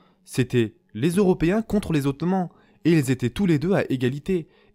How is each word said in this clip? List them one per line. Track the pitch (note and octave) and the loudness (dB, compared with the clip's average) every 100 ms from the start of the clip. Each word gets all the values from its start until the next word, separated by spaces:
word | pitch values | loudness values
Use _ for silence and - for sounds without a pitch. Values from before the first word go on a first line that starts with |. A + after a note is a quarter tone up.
| _ _ | _ _
C'était | _ - B2 B2+ A2 - _ | _ -4 0 0 -2 -4 _
les | G#2 D3 | -4 -2
Européens | F3 F#3+ F#3 D#3+ G#3 | 2 2 2 0 0
contre | A3 G#3 - | 0 -4 0
les | D#3 C#3 | -2 -2
Ottomans, | C#3 E3+ F#3+ F3 - _ _ | -2 -2 -2 -4 -10 _ _
et | D3+ | 2
ils | E3+ C3 | 2 2
étaient | B2+ A#2+ | 0 -2
tous | - | -2
les | G3+ D3+ | 0 0
deux | D#3+ | 2
à | F3+ - | 0 0
égalité. | C3 B2 C#3+ - F#3 D3 _ _ | -2 -2 -4 -4 -4 -4 _ _